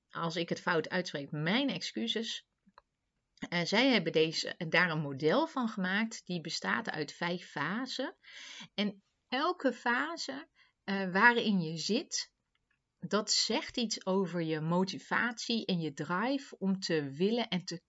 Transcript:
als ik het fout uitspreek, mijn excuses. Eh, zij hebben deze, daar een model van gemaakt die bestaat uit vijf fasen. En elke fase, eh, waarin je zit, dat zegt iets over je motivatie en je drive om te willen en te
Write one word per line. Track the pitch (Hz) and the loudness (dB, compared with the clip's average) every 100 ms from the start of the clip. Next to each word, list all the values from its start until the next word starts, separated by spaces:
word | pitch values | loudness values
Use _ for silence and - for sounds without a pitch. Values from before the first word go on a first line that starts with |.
| _ | _
als | - 165 170 | -4 -4 -2
ik | 170 | -2
het | 165 | -2
fout | - 165 156 | 2 2 2
uitspreek, | 185 180 151 139 | -2 -2 -6 -6
mijn | 151 160 233 277 | -2 0 2 0
excuses. | 175 - 214 226 214 220 - - _ _ - _ _ _ _ _ - - | -2 -6 -4 -2 -2 -4 -8 -12 _ _ -20 _ _ _ _ _ -14 -4
Eh, | 175 | -2
zij | 170 202 269 | 2 4 6
hebben | 226 160 | 4 4
deze, | 160 160 156 - - 165 | 4 4 2 -6 -4 2
daar | 165 180 | 4 4
een | 156 | 2
model | 147 135 151 233 311 | -2 0 4 4 2
van | 269 226 | 0 -4
gemaakt | 208 185 196 226 - - | -2 0 0 -2 -6 -6
die | 175 | -6
bestaat | 165 - 190 220 - | -4 -6 -2 -2 -2
uit | - 147 | -4 -4
vijf | - 175 180 - | -4 -4 -4 -6
fasen. | 151 147 214 262 - 285 - - - - - 190 | -4 -2 -2 -4 -4 -6 -8 -20 -18 -16 -16 -12
En | - 208 - _ _ - | -4 -4 -4 _ _ -6
elke | 254 320 349 262 | -2 0 2 0
fase, | 226 247 247 302 339 - 269 330 _ _ _ | 0 0 0 0 -4 -8 -8 -12 _ _ _
eh, | - 196 185 | -4 -2 0
waarin | 185 233 233 208 190 | 6 8 6 4 2
je | 160 165 | 2 -2
zit, | 151 233 - - - _ _ _ _ _ _ _ 170 | 0 0 0 -6 -8 _ _ _ _ _ _ _ -2
dat | 202 208 | -2 0
zegt | - - 254 - - | 0 2 0 -2 -4
iets | 226 - - | -2 -2 0
over | 190 180 175 | 0 0 -2
je | 160 156 | -2 -2
motivatie | 160 175 190 170 - 180 240 226 - 226 - | 0 2 2 -2 -2 0 0 -2 -2 -2 0
en | 180 | 0
je | 156 | -2
drive | 151 151 180 240 277 - - | -4 -4 -2 0 -2 -4 -4
om | 196 190 | -2 -2
te | 190 160 143 | 0 0 0
willen | 139 196 240 - | 0 2 2 0
en | 180 | -4
te | - 170 | -4 -10